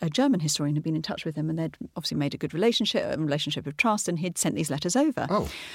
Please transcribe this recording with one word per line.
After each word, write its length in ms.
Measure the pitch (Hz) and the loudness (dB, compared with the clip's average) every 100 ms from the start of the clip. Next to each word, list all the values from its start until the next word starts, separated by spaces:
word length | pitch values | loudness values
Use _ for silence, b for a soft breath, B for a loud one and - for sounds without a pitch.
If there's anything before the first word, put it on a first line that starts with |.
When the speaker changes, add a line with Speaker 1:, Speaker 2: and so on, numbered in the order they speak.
Speaker 1:
a 80 | 165 | -2
German 300 | 247 277 214 | 2 4 4
historian 360 | 151 - 147 151 | 2 0 0 0
had 80 | |
been 120 | 160 156 | 0 -2
in 60 | |
touch 240 | 156 - 165 | -2 -4 -4
with 100 | 151 | -2
them, 140 | 156 | -2
and 80 | 160 | -2
they'd 180 | 160 - - - | -4 -6 -10 -8
obviously 220 | - 147 | -4 -2
made 160 | 143 | -2
a 40 | 160 | -2
good 160 | 151 | -4
relationship, 500 | 160 233 233 214 190 - 143 | 2 2 4 2 0 0 0
a 20 | |
relationship 460 | 156 147 - - 143 | 0 0 0 -4 -6
of 80 | 139 | 0
trust, 300 | 233 208 - | 2 2 0
and 120 | 170 | -2
he'd 180 | 180 - | -2 0
sent 180 | - - | 0 0
these 140 | 160 | -2
letters 260 | 160 - 254 | -2 0 2
over. 320 | 311 - 135 | 2 2 0
Speaker 2:
Oh, 200 | 196 - B B | 2 0 B B